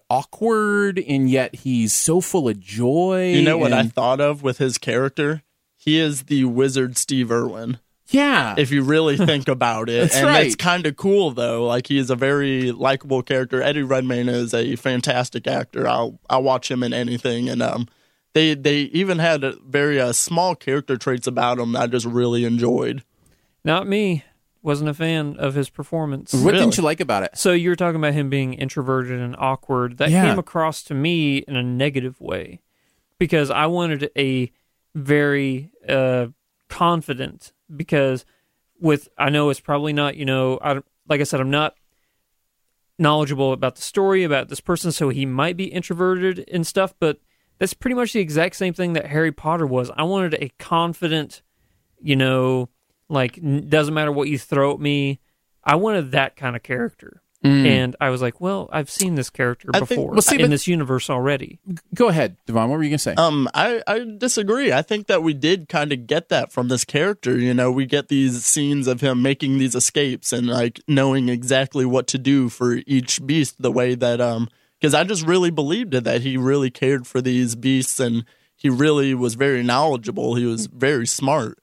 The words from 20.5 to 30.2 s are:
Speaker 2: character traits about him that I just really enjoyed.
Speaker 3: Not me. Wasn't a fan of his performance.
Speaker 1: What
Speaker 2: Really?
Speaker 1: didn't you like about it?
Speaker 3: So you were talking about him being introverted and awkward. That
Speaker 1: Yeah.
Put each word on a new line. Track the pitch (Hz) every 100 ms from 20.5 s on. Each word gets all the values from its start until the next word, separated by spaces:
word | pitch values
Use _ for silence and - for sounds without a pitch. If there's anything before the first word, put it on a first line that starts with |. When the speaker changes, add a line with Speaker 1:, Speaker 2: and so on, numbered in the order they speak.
| 165
Speaker 2:
character | - 135 143 131
traits | - 127 131
about | 123 123 123
him | 120
that | 120
I | 123
just | 123 117
really | 120 123 120 117
enjoyed. | 120 120 127 127 120 - _ _ _ _ _ 156
Speaker 3:
Not | 165 196
me. | 202 208 165 - _ _ _
Wasn't | - 143 151
a |
fan | 147 160 160 147 143
of | 143 139
his | 135
performance. | - 147 165 156 139 -
Speaker 1:
What | 135 143
Speaker 2:
Really? | 196
Speaker 1:
didn't | 233 208
you |
like | 156 156
about | 156 104
it? | 95 -
Speaker 3:
So | 196
you | 175 175
were | 175
talking | 175 160
about | 151
him | 143 143
being | 139 131
introverted | 127 135 - 131 131 123 127
and | 123 123
awkward. | 135 135 - 131 123 120
That | 151
Speaker 1:
Yeah. | 170